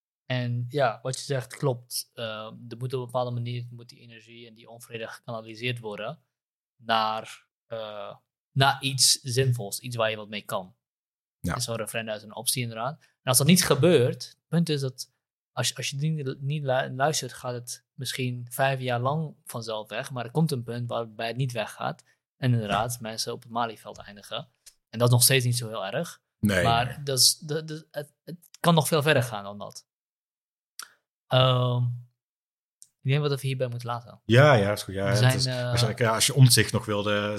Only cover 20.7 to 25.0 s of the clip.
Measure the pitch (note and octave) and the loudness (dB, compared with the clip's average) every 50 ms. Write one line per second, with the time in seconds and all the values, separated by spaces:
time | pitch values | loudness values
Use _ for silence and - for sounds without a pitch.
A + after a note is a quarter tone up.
20.7 | A#2 A#2+ A#2+ A#2+ A#2+ A#2 A#2 A2 G#2+ A2+ A2+ A#2 A#2 B2 C#3 B2+ A#2+ A2 G#2 - | -6 -6 -4 -4 -4 -4 -4 -6 -6 -6 -6 -4 -2 -2 -2 -2 -2 -4 -6 -6
21.7 | - - A#2 C3+ E3 - _ _ _ _ _ _ _ _ - B2+ A#2+ A#2 G#2+ G2+ | -6 -6 -6 -6 -6 -8 _ _ _ _ _ _ _ _ 0 2 2 2 2 0
22.7 | G2+ G2+ A2+ B2 B2 - A2+ A2 A2+ A2 - A#2+ A#2 A#2 - A#2 A2+ A#2+ A#2+ A2+ | 0 0 0 -2 -4 -8 -8 -8 -8 -6 -6 -6 -8 -10 -10 -6 -4 -2 -2 -2
23.7 | G#2+ - - G#2+ G2+ G#2 - G#2 G2+ G#2 - - A2 A#2+ D#3 - _ _ _ - | -4 -10 -16 -16 -16 -16 -16 -18 -18 -20 -14 -12 -10 -10 -10 -12 _ _ _ -20
24.7 | - _ _ _ - A2+ | -20 _ _ _ 0 2